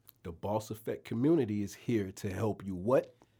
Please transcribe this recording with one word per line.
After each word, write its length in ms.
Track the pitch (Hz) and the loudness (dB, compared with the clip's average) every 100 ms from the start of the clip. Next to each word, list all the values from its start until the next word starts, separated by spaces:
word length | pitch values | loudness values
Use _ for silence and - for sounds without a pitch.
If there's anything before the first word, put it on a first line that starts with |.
| _ - | _ -16
The 100 | 90 | -14
Boss 380 | 82 98 107 - | -8 -2 -2 -2
Effect 340 | 107 - - | -8 -6 -6
community 580 | - 113 139 165 110 104 | -4 0 4 4 4 0
is 120 | 101 | -2
here 380 | - - 113 95 | -6 0 0 0
to 200 | - 101 | -6 -6
help 320 | 92 110 98 | -2 -2 -2
you 100 | 98 90 | -4 -4
what? 380 | 98 135 - - _ _ | 2 2 2 -8 _ _